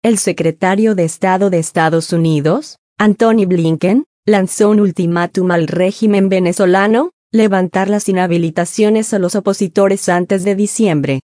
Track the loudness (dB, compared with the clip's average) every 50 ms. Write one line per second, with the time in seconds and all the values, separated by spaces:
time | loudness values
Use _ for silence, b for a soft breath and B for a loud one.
0 | 0 0 -2 0 -2 -4 -4 -2 -2 -2 -2 _ -2 0 0 2 2 0 2 0
1 | -2 -2 -2 -2 -2 0 0 2 0 0 0 0 -2 -2 -2 0 0 2 0 0
2 | -2 -2 -2 0 0 2 0 0 0 0 0 0 -4 -8 -18 _ _ _ _ _
3 | 0 0 2 2 2 2 2 2 2 0 0 0 0 0 0 0 0 0 0 0
4 | -2 _ _ _ _ 0 0 2 0 -2 0 0 2 2 4 4 2 0 0 -2
5 | -2 -2 0 -2 -2 -2 _ -2 0 0 0 0 0 -2 -2 -2 -2 -2 -2 0
6 | 0 0 2 2 2 2 0 0 0 0 0 0 2 2 2 2 2 2 2 0
7 | 0 -2 _ _ _ _ 0 2 2 2 2 0 -2 -2 -2 -4 -2 0 -2 -2
8 | -2 -2 -2 -2 0 0 0 -2 -2 -2 -2 -4 -6 -4 -2 0 2 2 2 0
9 | -2 -2 -2 -2 -2 -2 -2 -2 -2 -2 -2 -2 -4 -2 0 0 2 2 0 -2
10 | -2 -2 -2 -2 0 -2 -2 -2 0 -2 -2 0 -2 -4 0 -2 0 0 0 0
11 | -2 -2 -4 -6 _ _